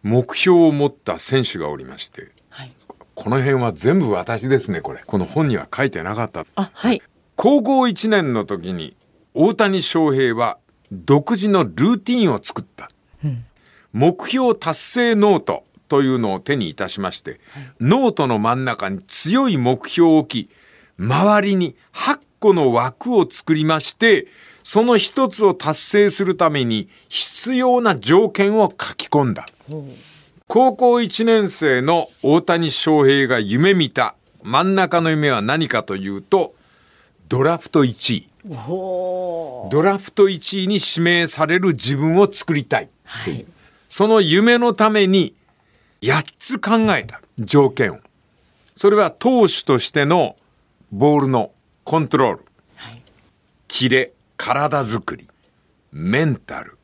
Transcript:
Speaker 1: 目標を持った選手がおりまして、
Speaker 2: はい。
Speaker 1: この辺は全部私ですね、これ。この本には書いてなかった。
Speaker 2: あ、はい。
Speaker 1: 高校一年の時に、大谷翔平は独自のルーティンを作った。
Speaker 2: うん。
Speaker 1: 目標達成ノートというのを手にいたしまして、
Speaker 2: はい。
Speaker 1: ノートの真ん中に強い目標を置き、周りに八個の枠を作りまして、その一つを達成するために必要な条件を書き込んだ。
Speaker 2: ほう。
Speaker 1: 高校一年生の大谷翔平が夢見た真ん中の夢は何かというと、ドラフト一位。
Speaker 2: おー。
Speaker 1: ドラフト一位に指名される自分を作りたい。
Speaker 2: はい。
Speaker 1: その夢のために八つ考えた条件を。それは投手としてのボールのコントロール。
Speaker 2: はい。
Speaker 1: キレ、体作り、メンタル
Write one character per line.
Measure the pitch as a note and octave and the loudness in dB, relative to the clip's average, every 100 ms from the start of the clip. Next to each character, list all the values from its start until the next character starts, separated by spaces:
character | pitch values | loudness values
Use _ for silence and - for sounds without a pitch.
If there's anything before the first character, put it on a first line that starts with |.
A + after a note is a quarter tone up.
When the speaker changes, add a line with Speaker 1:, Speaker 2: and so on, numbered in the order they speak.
Speaker 1:
目 | G#2 A#2 B2 - | 0 0 0 -2
標 | F#3 F3 | 2 6
を | E3 | 4
持 | D3 C#3+ | 4 -2
っ | |
た | - - E2 | -4 -8 -4
選 | - C3+ | 0 0
手 | A2+ F#2 | -2 -4
が | D2+ | -8
お | C#2+ | -8
り | C2 | -12
ま | - | -16
し | - | -16
て、 | - - _ _ | -16 -20 _ _
Speaker 2:
は | - | -20
い。 | C3 _ _ - - | -20 _ _ -20 -20
Speaker 1:
こ | - G#2+ | -14 -4
の | B2+ | -2
辺 | C3+ | 0
は | C3+ A#2+ | 0 -2
全 | E2+ A2 F3+ | -2 0 2
部 | C#3 | 2
私 | F#2+ F2 A2+ B2 | -2 -4 -6 0
で | C3 | 0
す | - | 0
ね、 | E2+ | -8
こ | - | -8
れ。 | - - | -14 -6
こ | G2+ | -4
の | |
本 | F2+ D#3 D3+ | -2 -2 -2
に | G#2 | -2
は | C#2 | -6
書 | - | -4
い | C3+ | -4
て | - | -4
な | E2+ | -8
か | G#2+ | -6
っ | A2+ | -6
た。 | - D#2+ - | -8 -12 -8
Speaker 2:
あ、 | G3 | -8
は | - A3+ | -4 -4
い。 | A#3 _ _ _ - | -4 _ _ _ -2
Speaker 1:
高 | - C#4+ | 2 2
校 | A3+ C4+ B3+ | 2 0 0
一 | F#3 A3 | -2 0
年 | G#3 D#3 | 0 0
の | A2+ | -4
時 | G2+ G2+ F2 | -4 -8 -8
に、 | F2+ D#2 _ _ _ _ | -8 -10 _ _ _ _
大 | A#2+ F3+ | 0 0
谷 | A3 G#3 F#3+ | 2 0 0
翔 | - E3+ D#3 | -2 0 0
平 | C3+ C3 | 2 0
は | A#2 A#2 - _ _ _ | 0 -4 -4 _ _ _
独 | G2 E2+ C#3+ C#3+ | -16 2 2 2
自 | A3+ G#3 | -2 0
の | G3 | 0
ル | A#2+ | 0
ー | E2 E3 A#3 | 0 0 0
テ | - | -2
ィ | B3 G3 | 0 0
ン | |
を | A2 | 0
作 | - - | -4 -6
っ | - - | -12 -18
た。 | - _ _ _ | -20 _ _ _
Speaker 2:
う | D3+ | -8
ん。 | B2 A#2+ _ _ _ _ | -8 -12 _ _ _ _
Speaker 1:
目 | G#2 D3+ F3 - | 2 2 2 -4
標 | B3+ B3 | 0 0
達 | A3 E3 D#3 | 0 -2 -2
成 | - B3 A#3+ | 0 0 2
ノ | A3 G#3 F3+ | 4 4 2
ー | |
ト | - E2 _ _ _ | 0 -8 _ _ _
と | C#3 | 0
い | C3+ | 2
う | C3 | 0
の | A2+ | -2
を | F#2+ | -4
手 | - | -4
に | C#3 F2+ | -4 -4
い | |
た | D2 F#2 | -6 -8
し | - | -4
ま | F#2+ | -8
し | - | -8
て、 | - | -14
Speaker 2:
は | - | -18
い。 | _ C#3+ C3+ _ | _ -20 -20 _
Speaker 1:
ノ | A#2+ A#3 B3+ | 2 2 2
ー | |
ト | - C#3 | 0 -2
の | A2+ | 0
真 | A2 | -2
ん | B2 | -2
中 | C3 A2+ G2 | -4 -6 -6
に | F#2+ | -8
強 | - - D3+ A#3 C4+ | -6 -4 0 0 0
い | D#3+ | 0
目 | B2 B2+ - | 0 -2 -4
標 | - E3+ | 2 4
を | D#3 | 4
置 | D3 B2 A2+ | 0 -8 -10
き、 | _ _ _ _ - | _ _ _ _ -8
周 | G2+ C#3 G3 G#3 G3+ | -2 2 4 2 2
り | F#3+ | 0
に | E3+ - _ | -2 -6 _
八 | - - C#4+ _ _ | -8 -4 -4 _ _
個 | G#3+ | 2
の | F3+ C#3 | 4 4
枠 | A#2 B2 - A#3+ A#3 | 2 -2 -6 -2 0
を | D#3+ | 0
作 | - - | -2 -2
り | D#3 | 0
ま | D#3 D#3 | 2 0
し | - | -2
て、 | - A3+ G3 - _ - - | 0 2 2 0 _ -20 -20
そ | - G3+ | -2 0
の | A#3 A#3 | 4 2
一 | - - B3+ | 2 0 -2
つ | - | 2
を | G#3 | 2
達 | F3+ D3+ D#3 | 2 -2 -2
成 | - G#3 G#3 | 0 2 2
す | F#3+ | 2
る | F#3+ F#3 | -4 0
た | E3+ | 0
め | D3 | 0
に | A#2+ A2 F#2+ _ _ | -2 -2 -6 _ _
必 | - - - A#3 | -4 -2 -2 -2
要 | B3+ B3+ B3 | 0 2 2
な | A#3 D3+ | 2 0
条 | G#2+ F3 A3 | 4 4 4
件 | - G3 A3 | 0 0 2
を | G3 | 0
書 | - - | -2 -10
き | - - | -8 -2
込 | D3 C3 | 0 0
ん | |
だ。 | G2+ - _ - | -4 -10 _ -16
Speaker 2:
ほ | D#3 | -16
う。 | C#3 B2 - - _ _ _ | -16 -20 -20 -20 _ _ _
Speaker 1:
高 | A3+ C4 - | 2 2 4
校 | B3 A#3+ | 2 2
一 | A3+ - | 0 0
年 | A3+ A3+ G3 | 2 2 2
生 | - D#3 B2+ | 0 0 2
の | C3 E3+ - _ | 2 0 -2 _
大 | B2+ D#3+ | 2 2
谷 | F3 E3+ E3 | 2 -2 0
翔 | - - D3+ C3+ | -2 2 4 4
平 | C#3 C3 | 4 2
が | B2 | 0
夢 | G#2 A#2 F3+ | 0 2 2
見 | F#3+ D3 | 2 0
た | - A#2 - _ _ | -2 -4 -4 _ _
真 | - C3 | -4 0
ん | F#3 | 0
中 | F#3+ F#3 E3+ | 0 0 0
の | E3 | 0
夢 | D#3 D3 | 0 0
は | A#2+ | 0
何 | G#2 D3+ D#3+ | -2 -2 -2
か | A#2 | -4
と | - G2 | -4 -8
い | G2 | -8
う | G2 | -10
と、 | F#2+ G3 E3 _ _ _ _ _ _ _ _ | -2 0 0 _ _ _ _ _ _ _ _
ド | A#2+ | -2
ラ | C3+ E3+ | 0 -2
フ | - | -2
ト | D#3+ | 0
一 | C3 A2 - | 0 0 -4
位。 | A#2+ - _ G#3+ C3+ A2 | -4 -8 _ -18 -16 -10
Speaker 2:
お | F#3 F#3 F3+ F#3 F#3 F3+ E3 D#3 B2+ - | -10 -6 -6 -4 -6 -6 -8 -10 -12 -4
ー。 | |
Speaker 1:
ド | C#3+ | 0
ラ | F3 G3 | 0 -2
フ | G3 | -6
ト | - G3 | 2 2
一 | F3+ - G3 | 2 -6 -4
位 | F#3 | -2
に | G3+ | -2
指 | - - | -2 0
名 | E3+ F3 E3 | 0 2 0
さ | - D#3 | -2 0
れ | F3+ | 0
る | F#3 | 0
自 | C3+ A#2+ C#3 | 0 -2 -2
分 | D#3 F3 | 0 2
を | G3 | 2
作 | - - | 0 -4
り | D3+ | -4
た | - A#2 | -2 -4
い。 | - _ | -4 _
Speaker 2:
は | - - F#3 | -18 -12 -10
い。 | C3+ - _ _ _ _ | -10 -12 _ _ _ _
Speaker 1:
そ | - G#3 | -2 2
の | A3 | 4
夢 | F3 F3 A3+ A#3+ | 4 4 4 4
の | A#3+ | 2
た | - A3 | 2 2
め | G#3+ F#3+ | 2 2
に | F#3+ D#3+ _ _ _ _ _ _ _ | 2 0 _ _ _ _ _ _ _
八 | A2+ D3 - _ | -2 -2 -4 _
つ | - C4 | -4 -4
考 | - A3+ A3 D#3+ | 0 0 2 0
え | |
た | G#2+ - _ - | -4 -16 _ -12
条 | G#2 C#3+ C3+ | 2 4 4
件 | C3+ A2+ | 2 -4
を。 | - _ _ _ _ _ _ _ | -4 _ _ _ _ _ _ _
そ | - G3+ | 0 2
れ | G#3 | 4
は | F3+ | 0
投 | - B3 C4 G3 | 0 0 4 2
手 | - | 2
と | - C3 | 0 0
し | - | 0
て | D#3 | -2
の | C#3+ F3 B2 - _ _ _ _ _ | 2 2 0 -6 _ _ _ _ _
ボ | G2 D3 D3 | 0 2 2
ー | |
ル | C3+ | 2
の | B2+ G#2+ _ _ _ | -2 -4 _ _ _
コ | - D#3+ | -4 -2
ン | D3 | 0
ト | D3+ | 0
ロ | B2+ | 0
ー | E2 | -2
ル。 | _ _ _ | _ _ _
Speaker 2:
は | _ - | _ -20
い。 | - _ _ _ _ _ _ _ | -20 _ _ _ _ _ _ _
Speaker 1:
キ | - B2+ | -2 2
レ、 | B2+ B2+ _ _ _ | 2 0 _ _ _
体 | - C3 D3 C#3+ | -6 -2 -2 -2
作 | A#2+ A2+ - - | -2 -4 -6 -14
り、 | - _ _ _ _ _ _ | -18 _ _ _ _ _ _
メ | C#2+ E2+ B2 | -8 -2 0
ン | D#3 | 0
タ | A2+ - C#2 | -2 -8 -16
ル | - _ | -16 _